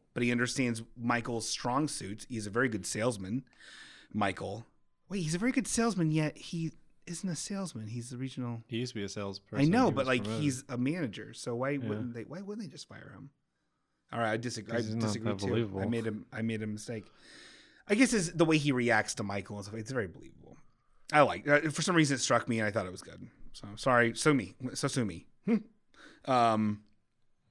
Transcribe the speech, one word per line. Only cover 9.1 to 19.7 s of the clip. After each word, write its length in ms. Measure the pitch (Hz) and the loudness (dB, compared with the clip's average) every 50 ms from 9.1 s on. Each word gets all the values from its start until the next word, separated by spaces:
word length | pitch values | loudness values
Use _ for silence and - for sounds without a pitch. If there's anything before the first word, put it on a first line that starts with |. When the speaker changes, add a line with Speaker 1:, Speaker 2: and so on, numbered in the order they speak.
| - 104 101 98 95 - _ _ - 139 143 | -4 -6 -6 -6 -6 -8 _ _ 0 2 4
Speaker 1:
I 40 | 160 | 4
know, 160 | 202 254 262 | 6 6 4
Speaker 2:
He 60 | 185 | 4
Speaker 1:
but, 80 | - 135 | 4 2
Speaker 2:
was 60 | 127 131 | 2 2
Speaker 1:
like, 140 | 127 120 98 | 2 2 2
Speaker 2:
promoted. 200 | 107 113 113 147 | 0 -2 0 0
Speaker 1:
he's 220 | 143 127 123 - | 0 -2 -2 -6
a 100 | - 127 | -6 -2
manager, 560 | 120 123 139 165 185 151 110 95 110 104 110 113 | 0 0 0 0 0 -2 -4 -4 -8 -12 -12 -12
so 220 | - - 127 117 | -10 -6 -6 -4
why 140 | 120 131 139 | -2 -2 -2
Speaker 2:
Yeah. 180 | 147 139 123 | -2 -2 -2
Speaker 1:
wouldn't 260 | 107 104 107 120 120 117 | -2 -4 -4 -4 -6 -6
they, 100 | 117 - | -8 -10
why 180 | - 151 185 | -10 -10 -12
wouldn't 260 | 202 196 208 240 202 | -10 -10 -10 -8 -10
they 20 | 143 | -12
just 200 | - 143 - _ | -12 -16 -18 _
fire 240 | - - - 95 - | -16 -18 -16 -16 -16
him? 140 | 95 107 - _ _ _ _ _ _ _ _ _ _ _ _ _ _ _ _ | -16 -18 -18 _ _ _ _ _ _ _ _ _ _ _ _ _ _ _ _
All 80 | 117 117 | -2 0
right, 120 | 117 107 110 | 0 2 0
I 40 | |
disagree. 360 | 117 120 120 110 113 101 - 113 | 0 -2 -4 -6 -6 -8 -2 -2
I 40 | |
Speaker 2:
'Cause 100 | 117 107 | -2 -2
he's 80 | 107 110 | 0 -2
not 100 | 117 113 | 0 0
Speaker 1:
disagree 240 | 107 101 107 113 104 | 0 0 0 -2 -2
Speaker 2:
that 80 | 101 95 | -2 -2
Speaker 1:
too. 80 | 98 | 0
Speaker 2:
believable. 320 | 95 98 117 117 101 95 95 | 0 2 0 0 0 -2 -2
Speaker 1:
I 40 | 98 | -2
made 220 | 113 117 117 113 | 0 0 0 -2
a, 60 | 110 107 104 - - - | -2 -4 -6 -10 -10 -6
I 80 | 113 | -4
made 200 | 113 113 113 107 | -2 -2 -2 -2
a 60 | 110 | -4
mistake. 380 | 110 104 104 - - 117 107 - - _ _ - - - - - - - - - - _ - _ | -6 -6 -8 -8 -8 -8 -10 -10 -14 _ _ -20 -20 -20 -20 -20 -20 -20 -20 -20 -20 _ -20 _
I 80 | - 208 | 0 4
guess 160 | 220 269 - | 6 6 6
is 220 | 247 208 160 175 196 | 6 2 2 0 4
the 100 | 156 170 | 4 6
way 120 | 160 160 | 6 6
he 160 | 151 143 147 131 | 4 4 4 2
reacts 420 | 123 120 117 113 107 107 - - | 4 4 6 6 4 4 2 -4
to 80 | - 107 | -4 -4
Michael 320 | 98 101 101 95 - 104 | -4 -4 -4 -6 -6 -10
and 80 | 101 98 | -10 -10
stuff. 120 | 101 | -8